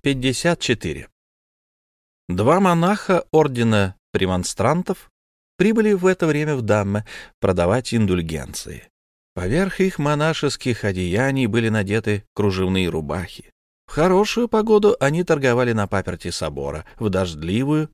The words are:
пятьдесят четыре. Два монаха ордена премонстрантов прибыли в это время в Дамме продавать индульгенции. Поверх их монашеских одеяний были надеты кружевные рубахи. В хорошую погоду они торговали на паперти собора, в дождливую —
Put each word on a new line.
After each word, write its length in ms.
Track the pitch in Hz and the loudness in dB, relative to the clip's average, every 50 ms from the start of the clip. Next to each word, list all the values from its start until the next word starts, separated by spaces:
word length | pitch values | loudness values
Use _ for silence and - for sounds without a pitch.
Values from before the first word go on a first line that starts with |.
| - | 0
пятьдесят 540 | 139 139 131 123 135 123 - - 170 170 - | -2 -2 0 0 -2 -2 0 0 0 0 0
четыре. 480 | - - 123 - - 87 71 69 69 - _ _ _ _ _ _ _ _ _ _ _ _ _ _ _ _ _ _ _ _ _ _ _ - | 0 -2 -2 -2 -2 -8 -8 -8 -12 -16 _ _ _ _ _ _ _ _ _ _ _ _ _ _ _ _ _ _ _ _ _ _ _ -6
Два 320 | 90 92 107 127 165 190 | -4 0 2 2 4 4
монаха 640 | 202 185 175 165 170 185 208 202 - - 185 170 - _ | 4 2 2 2 2 0 0 -2 0 0 0 0 0 _
ордена 640 | - 156 151 143 127 120 117 113 110 104 98 92 92 _ _ _ | 2 2 2 2 0 0 2 2 4 2 2 0 -4 _ _ _
премонстрантов 960 | - 98 95 92 92 90 90 - - - 98 123 156 175 185 - 226 - - _ _ _ _ _ _ _ _ _ _ | -2 -2 0 0 0 -2 -4 -4 -4 0 0 0 0 0 -2 -4 -6 -8 -8 _ _ _ _ _ _ _ _ _ _
прибыли 380 | - 185 214 220 233 214 214 208 | 2 2 2 4 4 4 2 2
в 120 | 185 175 | 4 2
это 220 | 185 185 - 180 160 | 2 2 2 0 0
время 260 | 147 147 151 151 147 | 2 0 0 0 -2
в 80 | 131 | -2
Дамме 420 | 117 101 104 107 101 98 101 107 104 - - - - - _ _ | 2 2 2 2 2 0 -2 -4 -4 -8 -16 -18 -18 -20 _ _
продавать 520 | - 95 92 87 87 87 104 127 123 - | 0 0 2 2 2 2 2 0 0 -2
индульгенции. 920 | 120 113 107 95 90 90 82 80 78 76 65 - 78 - - - - - - _ _ _ _ _ _ _ _ _ _ | 0 0 2 2 2 0 -2 -4 -6 -8 -8 -10 -12 -12 -12 -12 -16 -16 -18 _ _ _ _ _ _ _ _ _ _
Поверх 460 | 87 90 92 120 170 196 190 - - | -6 -4 -2 0 0 0 -2 0 0
их 180 | 185 190 - - | 0 0 0 -2
монашеских 840 | 143 147 151 143 151 160 156 - - 139 - - - 131 117 - - | -2 0 0 0 0 0 0 0 -2 -4 -4 -2 -4 -4 -4 -2 -2
одеяний 640 | 104 92 92 92 87 90 107 131 135 135 135 127 | -4 -2 -2 -2 0 0 0 0 0 0 0 0
были 240 | 107 101 120 113 113 | 0 0 0 0 2
надеты 520 | 107 110 98 98 104 113 - 107 104 98 - _ _ | 0 0 0 0 -2 -2 0 -2 -4 -4 -6 _ _
кружевные 520 | - 101 101 92 92 95 92 95 95 92 85 | -2 0 0 0 0 -2 0 0 0 0 0
рубахи. 600 | 80 80 76 71 73 92 87 - - - - _ _ _ _ _ _ _ _ - | -2 -4 -4 -4 -6 -6 -8 -10 -14 -20 -20 _ _ _ _ _ _ _ _ -8
В 20 | - | -2
хорошую 520 | 143 160 185 185 185 214 208 - 233 240 | 0 2 4 4 2 2 0 0 -2 -2
погоду 500 | 233 - 220 220 226 214 208 208 202 - - | 0 0 0 2 4 4 6 6 4 4 4
они 240 | 135 139 151 170 180 | 0 0 0 0 0
торговали 480 | - 165 147 135 127 120 123 127 120 | 0 0 2 2 2 2 2 2 2
на 160 | 113 110 101 92 | 2 0 0 0
паперти 420 | - 98 92 - 90 - - 90 | -2 -2 -2 -4 -8 -8 -8 -8
собора, 540 | 85 - 82 78 73 69 69 71 73 78 - - - - | -6 -6 -6 -6 -6 -6 -8 -6 -8 -8 -12 -14 -12 -4
в 80 | 117 104 | -4 -2
дождливую — 840 | 90 95 95 87 80 73 80 85 98 117 135 139 151 156 156 151 | 0 0 -2 -2 -4 -8 -4 -2 -2 0 0 0 0 -2 -2 -4